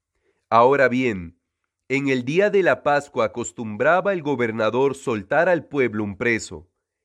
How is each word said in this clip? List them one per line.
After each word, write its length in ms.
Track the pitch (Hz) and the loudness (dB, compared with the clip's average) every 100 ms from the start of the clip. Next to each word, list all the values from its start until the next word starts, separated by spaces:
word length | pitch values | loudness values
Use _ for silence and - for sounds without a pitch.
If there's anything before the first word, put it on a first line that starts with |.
| _ _ _ _ - | _ _ _ _ 2
Ahora 380 | 113 127 139 127 | 4 6 6 2
bien, 480 | 123 123 95 85 - _ _ _ _ - | 2 -2 -4 -8 -16 _ _ _ _ -6
en 180 | 135 139 | -2 0
el 160 | 131 120 | -2 0
día 240 | 175 208 | 0 2
de 120 | 196 | 2
la 200 | 165 127 | 2 2
Pascua 420 | 147 143 - 127 | 0 0 -2 -2
acostumbraba 880 | 110 120 110 - 110 104 143 180 190 | -2 -4 -8 -8 -8 -2 2 2 0
el 80 | 185 | -4
gobernador 760 | 143 123 117 113 110 120 139 | -2 -2 -2 -2 -2 0 0
soltar 540 | 131 139 107 92 147 180 | -2 -6 -6 -2 0 2
al 160 | 170 | 0
pueblo 400 | - 143 120 107 | -2 -2 -2 -2
un 140 | 104 95 | -6 -4
preso, 500 | 117 110 - 80 - _ _ _ | -2 -2 -6 -16 -18 _ _ _